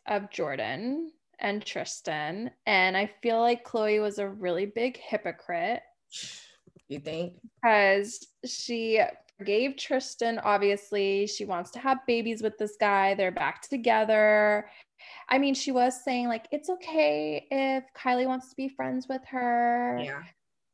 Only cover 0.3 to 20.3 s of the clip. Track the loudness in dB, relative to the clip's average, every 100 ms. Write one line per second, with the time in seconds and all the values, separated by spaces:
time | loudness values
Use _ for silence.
0.3 | -6 -4 -4 -4 -4 -4 -4 -6 -14 _
1.3 | -6 -4 -4 -6 -8 -8 -8 -6 -4 -4
2.3 | -6 -10 -6 2 4 4 2 -2 -4 0
3.3 | 2 2 0 -2 -2 0 2 0 -2 -6
4.3 | -4 -2 -2 -2 -2 -4 -4 -4 -4 -4
5.3 | -8 -6 -4 -2 -4 -8 _ _ -16 -14
6.3 | -16 -20 _ _ -20 -12 -10 -8 -6 -8
7.3 | -10 -20 _ 4 6 6 4 0 -10 -18
8.3 | _ -10 -10 -6 -4 2 2 2 -2 _
9.3 | _ 0 0 0 -4 -2 -2 -2 -4 -2
10.3 | 0 0 4 4 2 -2 -2 0 0 -2
11.3 | -4 -6 -6 -6 -4 0 0 0 0 0
12.3 | -4 -4 -4 -8 0 2 4 4 2 0
13.3 | 0 -4 -4 -8 -2 2 4 4 4 6
14.3 | 6 4 2 -2 -16 _ _ -20 -18 0
15.3 | 2 2 0 0 2 2 0 -4 -2 -2
16.3 | -4 -4 -6 -4 -6 -2 2 2 2 -2
17.3 | -6 -4 -2 0 -2 -4 -6 0 0 0
18.3 | -2 -6 -8 -8 -6 -4 -4 -4 -8 -6
19.3 | -4 0 2 2 2 0 -2 -4 -8 -12